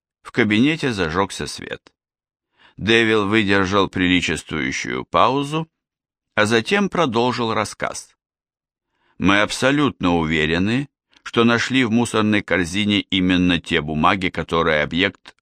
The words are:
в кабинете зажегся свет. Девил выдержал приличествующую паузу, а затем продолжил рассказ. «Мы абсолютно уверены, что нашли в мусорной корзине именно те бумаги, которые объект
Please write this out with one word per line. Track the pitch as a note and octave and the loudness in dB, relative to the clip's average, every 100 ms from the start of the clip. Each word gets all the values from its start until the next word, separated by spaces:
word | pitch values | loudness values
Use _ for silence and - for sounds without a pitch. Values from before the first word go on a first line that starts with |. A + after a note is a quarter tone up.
| _ _ | _ _
в | - | -8
кабинете | - A#2 G#2+ C#3 D#3+ C#3+ | 0 2 4 2 2 -2
зажегся | G#2+ E2 E2 G2 - C#2+ | -2 -2 0 -2 -4 -10
свет. | - G1+ - _ _ _ _ _ _ _ _ _ - | -10 -12 -14 _ _ _ _ _ _ _ _ _ -8
Девил | F#2 A2+ A2+ A2 G2 | 2 2 4 2 2
выдержал | A2 G2 G2 F#2 G2+ F#2 | 0 2 2 2 2 0
приличествующую | G2 F2+ F2+ E2 D#2 - D#2 C2 C#2 A#1+ B1+ | 0 2 2 0 -4 -4 -6 -4 -6 -6 -6
паузу, | B1 F2 G#2 C3+ C#3+ D#3 D#3+ _ _ _ _ _ _ | -2 2 2 0 -4 -6 -8 _ _ _ _ _ _
а | - G#2+ | -2 2
затем | A#2 A2+ G3+ G3 | 2 0 0 0
продолжил | - D#3 A2+ B2 A#2+ A#2 | -2 -2 0 -2 -2 -4
рассказ. | A2 G#2 - - - - _ _ _ _ _ _ _ _ _ _ - | -4 -6 -6 -8 -8 -16 _ _ _ _ _ _ _ _ _ _ -6
«Мы | F2+ G2+ | 0 2
абсолютно | G#2 - C3 C#3+ C#3+ - F2+ E2+ | 0 0 0 2 0 0 0 0
уверены, | D#2 D#2+ D#2 E2 G2 A#2+ C#3+ _ _ _ - | 0 0 0 0 0 -2 -4 _ _ _ -6
что | - | 2
нашли | A#2 A#2 - B2+ | 2 2 0 0
в | A#2+ | 2
мусорной | A2+ A#2 A2 G#2+ G#2+ | 2 0 0 0 0
корзине | - E2+ F2 F#2 G#2 G#2 | 0 0 0 -2 0 0
именно | - G2 F#2 F2+ F2+ F2 | 0 0 2 2 2 0
те | - E2 | 0 -2
бумаги, | D2+ D2+ E2 G2 F2+ | -2 0 0 0 -2
которые | - D#2+ E2 E2 D2+ | -6 -4 0 2 0
объект | D2 E2 G2 - - - | 0 0 -2 -4 -20 -14